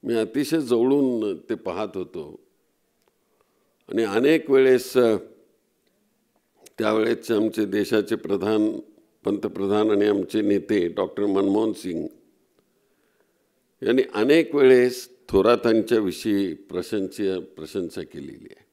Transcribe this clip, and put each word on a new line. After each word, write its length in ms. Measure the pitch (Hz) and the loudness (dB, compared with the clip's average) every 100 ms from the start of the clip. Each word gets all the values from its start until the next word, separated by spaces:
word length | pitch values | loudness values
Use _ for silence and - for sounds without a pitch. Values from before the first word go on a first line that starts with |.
मी 100 | - | -2
अतिशय 480 | 117 110 131 139 165 | -2 -2 -4 -2 -2
जवळून 760 | 131 117 123 143 135 120 104 85 | 0 2 2 2 2 -2 -4 -6
ते 180 | - 113 | -8 -8
पाहत 420 | 95 90 107 95 | -6 -6 -6 -8
होतो 420 | 90 87 73 - _ _ _ _ _ _ _ _ _ _ _ _ _ _ - | -10 -12 -14 -18 _ _ _ _ _ _ _ _ _ _ _ _ _ _ -8
आणि 140 | 110 | -4
अनेक 480 | 110 101 135 160 160 | -2 0 2 0 2
वेळेस, 460 | 135 131 127 - 127 | 4 6 4 2 2
अ, 200 | 120 104 - - _ _ _ _ _ _ _ _ _ _ _ _ - - | 2 0 -4 -20 _ _ _ _ _ _ _ _ _ _ _ _ -20 -6
त्यावेळेचे 540 | 110 110 113 117 - | -2 0 0 -2 -2
आमचे 320 | 110 110 110 101 | 0 0 -2 -2
देशाचे 500 | 101 98 110 104 113 | -2 0 0 0 -6
प्रधान, 640 | 82 98 98 107 107 - - _ _ _ - | -2 -2 0 0 0 -4 -14 _ _ _ -6
पंतप्रधान 640 | 101 101 95 98 104 107 | -4 -6 -6 -2 0 2
आणि 160 | 104 104 | 2 2
आमचे 360 | 101 90 110 | 0 -2 -2
नेते 460 | 101 98 - 104 85 | 0 -2 0 0 0
डॉक्टर 380 | 90 92 - 104 | -2 -6 -2 -2
मनमोहन 480 | 98 98 101 110 | 0 2 0 0
सिंग 340 | 98 92 82 78 - _ _ _ _ _ _ _ _ _ _ _ _ _ _ _ _ | -4 -8 -8 -8 -14 _ _ _ _ _ _ _ _ _ _ _ _ _ _ _ _
यांनी 180 | - 127 - | 0 0 0
अनेक 420 | 104 117 160 160 147 | -2 4 4 2 4
वेळेस 600 | 131 127 123 123 - _ - | 6 6 4 -2 -16 _ -2
थोरातांच्या 680 | 98 101 117 117 113 101 113 | 2 4 2 2 2 2 0
विषयी 540 | 101 85 113 101 95 | 0 -4 -2 -2 -2
प्रशंसा, 840 | 78 - 90 85 107 95 - 98 92 | -6 -10 -10 -6 -6 -6 -4 -4 -4
प्रशंसा 640 | - - 78 101 85 95 | -8 -16 -10 -8 -8 -10
केलेली 460 | 78 80 69 - - | -14 -14 -16 -18 -20
आहे 140 | - _ | -20 _